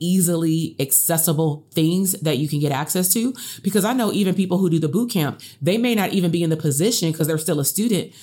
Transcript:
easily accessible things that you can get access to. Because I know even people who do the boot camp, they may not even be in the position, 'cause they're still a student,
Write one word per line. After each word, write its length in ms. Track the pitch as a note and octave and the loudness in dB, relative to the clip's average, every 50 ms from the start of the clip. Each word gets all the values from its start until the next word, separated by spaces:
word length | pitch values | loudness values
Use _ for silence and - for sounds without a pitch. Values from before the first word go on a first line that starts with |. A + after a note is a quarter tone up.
easily 760 | D#3+ F3 F#3 F#3+ F3 F3+ E3+ E3 E3 D#3+ D#3+ D#3+ D#3+ - - - | -2 0 2 2 2 2 2 0 0 0 0 0 -2 -4 -4 -4
accessible 880 | C#3 C#3 - - - - E3 D#3+ E3 F3 D#3 D3+ D#3+ D#3 D3 D3 - _ | -2 0 0 0 2 2 0 0 2 0 2 2 0 0 -2 -4 -8 _
things 420 | - E3+ D#3 D#3+ F3+ F#3 G3 F3+ - - | -2 0 2 2 2 0 0 -2 -2 -2
that 160 | D3+ D#3 D3 | -2 -2 0
you 100 | A#2+ D3+ | 0 -2
can 140 | D3 E3 D3 | -2 -2 0
get 120 | D3+ C#3+ | 0 0
access 380 | C3+ C3+ D#3 - - F#3 F3+ F3+ - | -2 -2 -4 -2 -2 0 0 0 0
to. 180 | A#3 A3+ C4 B3 - - - - - | 0 0 -2 -4 -8 -12 -14 -10 -8
Because 240 | - F#3+ G#3 G#3+ F#3+ | -4 -2 0 2 2
I 80 | A3 B3+ | 2 0
know 180 | B3+ A3+ - | 0 0 0
even 220 | - G3+ G3+ - F#3 | 0 2 2 2 2
people 240 | F#3+ F#3+ F3+ F3+ F#3 | 0 0 0 0 0
who 100 | F#3+ E3+ | 2 2
do 100 | E3 D#3+ | 2 2
the 80 | D#3+ | 0
boot 240 | D3 C#3 A3 A#3+ A#3+ | 0 0 0 -2 0
camp, 300 | - F#3 D3 C3+ G#2+ - - - - - | 0 0 0 -2 -4 -8 -14 -20 -10 -4
they 160 | C#3 D#3+ G3 A3+ | 0 0 2 2
may 160 | A#3+ B3 A3+ | 2 2 2
not 180 | G#3+ F#3+ - | 2 0 0
even 180 | - G3 F3+ E3+ | 2 2 2 2
be 120 | D#3+ E3+ | 2 0
in 80 | E3+ D#3+ | 0 0
the 80 | D#3+ D#3+ | 0 0
position, 520 | - D3+ C3 D3 F3+ A#3+ - - E3+ D#3+ | 0 0 0 2 2 0 0 0 0 0
'cause 160 | D#3 - D#3 | 0 0 0
they're 120 | D#3 D#3+ D#3 | 0 -2 -2
still 200 | D#3 - D#3+ D3 | -2 -2 -2 0
a 60 | C3+ | 0
student, 460 | - - G3+ A3 A#3 G#3 E3 - - - - | 0 0 0 0 2 0 0 -2 -4 -10 -20